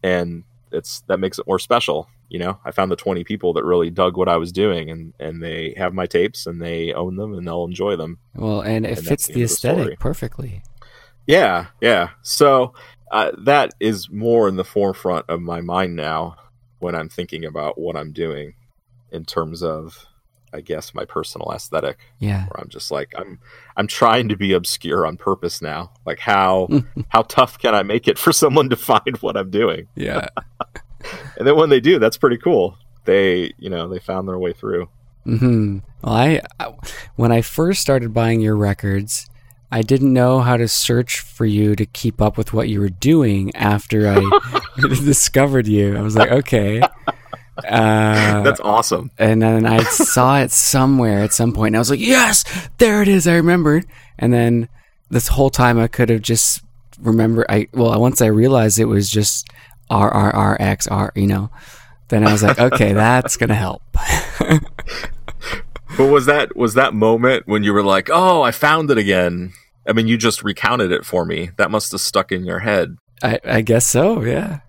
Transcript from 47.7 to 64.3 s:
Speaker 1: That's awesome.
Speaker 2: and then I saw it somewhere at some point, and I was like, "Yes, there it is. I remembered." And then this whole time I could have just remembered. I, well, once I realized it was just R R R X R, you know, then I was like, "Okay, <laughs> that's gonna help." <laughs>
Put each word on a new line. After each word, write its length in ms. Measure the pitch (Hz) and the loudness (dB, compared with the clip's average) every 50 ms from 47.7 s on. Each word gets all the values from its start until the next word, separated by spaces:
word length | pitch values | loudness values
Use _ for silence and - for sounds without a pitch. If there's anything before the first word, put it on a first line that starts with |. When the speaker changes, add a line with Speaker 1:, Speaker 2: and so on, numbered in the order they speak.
| 104 113 113 110 107 107 110 107 107 107 107 107 104 104 | 0 2 4 4 4 4 2 2 2 2 2 2 2 2
Speaker 1:
That's 180 | 101 101 - - | 2 2 0 0
awesome. 500 | - 107 107 113 117 - - - - 131 - - | -2 0 0 2 2 0 -2 -4 -4 -8 -4 0
Speaker 2:
and 240 | 113 110 110 110 110 | 2 2 4 4 4
then 240 | 113 113 113 110 113 | 4 4 2 2 4
I 160 | 113 113 110 | 2 2 2
saw 560 | - - - 285 - - 131 123 127 139 143 | 0 0 0 0 2 2 4 4 4 4 4
it 100 | 131 127 | 2 2
somewhere 720 | - - - - - 135 131 131 139 131 123 113 104 101 | 0 0 0 2 2 2 4 4 4 4 4 2 2 2
at 140 | 104 107 - | 0 0 0
some 200 | - 117 120 117 | 0 0 0 0
point, 140 | 110 110 110 | 0 0 2
and 80 | 107 113 | 2 2
I 20 | |
was 120 | 120 120 | 0 0
like, 80 | 139 - | 0 -2
"Yes, 440 | 214 226 262 254 247 226 202 - - - - 180 170 - - - | 2 2 4 4 4 4 2 0 0 -2 -8 -10 -10 -12 2 4
there 240 | 247 226 208 208 208 | 4 4 6 4 4
it 40 | 196 | 4
is. 200 | 196 190 151 175 | 4 4 4 4
I 80 | 170 | 4
remembered." 500 | 170 160 170 175 175 165 151 147 160 185 - - - - - - - | 4 4 4 4 4 4 4 4 2 2 -2 -14 -20 -20 -20 -10 -2
And 160 | - 120 120 | 2 2 4
then 360 | 120 117 117 120 117 113 117 - - _ _ _ _ _ _ | 4 4 4 2 0 -2 -4 -10 -20 _ _ _ _ _ _
this 160 | - 123 - - | -2 -2 2 2
whole 240 | - 139 139 135 | 2 4 4 2
time 260 | - - 123 123 117 117 | 4 4 4 4 6 4
I 100 | 117 113 | 2 0
could 220 | - - 123 110 | 2 0 2 2
have 140 | 117 110 104 | 2 0 0
just 400 | - 113 117 - - - - - - - - - - - - | 0 0 0 2 0 -2 -4 -8 -18 -20 -20 -20 -20 -20 -6
remembered. 460 | - 113 110 113 113 110 113 113 120 - | 0 2 2 4 4 4 2 2 0 2
I, 200 | 104 107 107 - - | 2 0 0 0 0
well, 260 | 127 120 117 113 107 | 0 2 2 4 4
once 220 | 117 127 123 - 127 | 4 2 4 4 2
I 40 | 110 | 4
realized 520 | 107 107 113 135 135 127 110 110 - 110 | 4 4 4 4 4 4 4 4 2 2
it 60 | 113 | 2
was 240 | 113 107 101 101 95 | 2 2 0 0 0
just 400 | - 107 104 - - - - - - - - - - - - _ | 0 0 0 0 -2 -4 -8 -12 -18 -20 -20 -20 -20 -20 -8 _
R 200 | 120 107 101 107 | 0 2 2 2
R 220 | - 104 101 101 - | 2 2 2 2 2
R 240 | 104 101 101 104 - | 2 2 2 2 2
X 280 | 98 101 101 - - - | 0 -2 0 -2 -2 -4
R, 240 | 101 101 101 104 - | -2 -2 -2 -2 -2
you 120 | - 98 101 | 0 0 0
know, 220 | 98 98 98 110 - - - - - - - - - - - - | 0 0 -2 -6 -10 -14 -20 -20 -20 -20 -20 -20 -20 -20 -8 0
then 160 | - 107 107 | 2 4 4
I 60 | 107 | 4
was 120 | 104 104 107 | 4 4 4
like, 160 | 101 107 - | 2 4 4
"Okay, 340 | 117 127 - - 113 101 98 | 4 2 4 2 2 2 4
<laughs> 0 | |
that's 420 | 104 107 113 123 127 127 117 - | 4 4 4 4 4 2 0 -2
gonna 200 | - 120 113 107 | -2 0 0 0
help." 260 | 107 104 92 - - - - - | 0 0 -2 -6 -8 -14 -2 -2
<laughs> 40 | - - - - - - - | -2 0 0 -2 -2 -2 -6